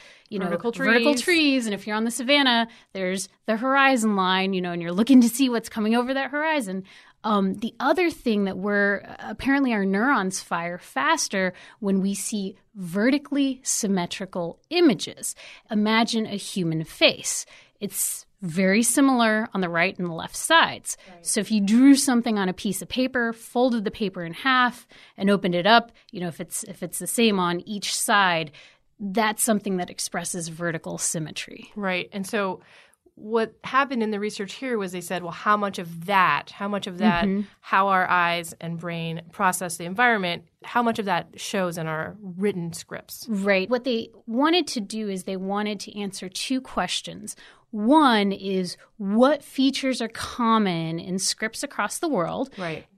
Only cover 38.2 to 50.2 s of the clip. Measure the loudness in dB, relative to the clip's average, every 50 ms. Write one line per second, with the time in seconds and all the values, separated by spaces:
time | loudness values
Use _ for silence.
38.2 | 4 2 2 -2 -4 -8 -12 -12 -10 -8 -8 -8 -6 -6 -6 -6 -6 -6 -6 -8
39.2 | -10 -12 -4 0 0 0 0 0 -4 -8 -8 -8 -10 -6 -2 2 2 2 2 2
40.2 | 0 -2 -4 -6 -8 _ _ _ -10 -4 -2 0 0 0 0 -2 -2 -2 -2 -2
41.2 | -4 -6 -12 -14 -10 -6 -4 -2 -2 -2 -4 -4 -6 -4 -4 -4 -6 -8 -10 -14
42.2 | -14 -14 -8 -4 -2 -2 -2 -2 -6 -8 -8 -12 -14 -14 -14 -16 -14 -16 -18 -14
43.2 | -8 -6 -4 -2 0 2 2 2 2 0 -2 -2 0 0 -2 -2 -4 -6 -12 -18
44.2 | _ -6 -2 2 2 4 4 4 2 0 -2 -6 -6 -6 -6 -6 -6 -4 -6 -6
45.2 | -6 -6 -6 -6 -4 -4 -2 -2 -2 -2 -4 -6 -8 -12 -10 -8 -8 -8 -8 -10
46.2 | -12 -10 -8 -8 -4 -4 -4 -4 -4 -6 -4 -4 -4 -2 -4 -6 -8 -10 -14 -14
47.2 | -14 -14 -16 -16 -18 -20 -20 _ _ _ -6 0 4 6 6 8 8 6 6 4
48.2 | 2 2 0 -2 -4 -2 -2 -2 -2 -2 -6 -12 -18 _ _ -8 -4 0 4 6
49.2 | 6 6 4 2 -4 -6 -2 0 2 2 2 0 -2 -2 -2 -2 -4 -6 -8 -8